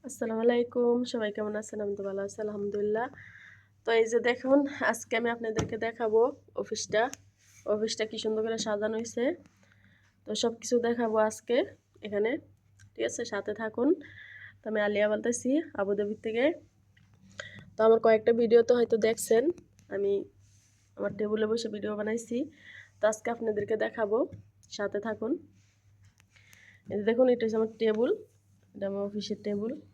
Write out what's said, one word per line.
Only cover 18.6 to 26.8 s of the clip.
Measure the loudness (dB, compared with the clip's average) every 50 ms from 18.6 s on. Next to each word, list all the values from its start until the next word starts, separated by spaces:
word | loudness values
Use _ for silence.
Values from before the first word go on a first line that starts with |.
| 8
তো | 8 4
হয়তো | 4 4 2 2 2
দেখছেন, | 2 2 0 0 0 4 4 4 4 2 -2 -2 -10 _ _ _ -16 _
আমি | -6 -2 0 0 0 0 -2 -6 _ _ -20 _ _ _ _ _ _ _ _ _ _ -6
আমার | -4 -4 -2
টেবিলে | -2 -2 -2 0 0 0 0
বসে | 0 -2 -2 -4
ভিডিও | -6 -6 -6 -6 -4
বানাইছি। | -4 -2 -2 -2 -4 -4 -4 -4 -4 -4 -6 -10 -20 -20 -20 -20 -20 -20 -20 _
তো | _ 2
আজকে | 2 2 2 _ -6
আপনাদেরকে | -6 -2 -2 -2 -2 -2 -2 -2 -2 -2
দেখাবো, | -2 -4 -2 -4 -2 0 0 0 0 -2 -4 -18 -20 -20 _ _ _ _
সাথে | -8 -6 -6 -4 -4 -4
থাকুন। | -4 -4 -6 -6 -4 -4 -4 -6 -6 -18 _ -20 _ _ _ _ _ _ _ _ _ -20 _ _ -20 _ _ -20 _ _ -20 -20 -20 -20 -20 -20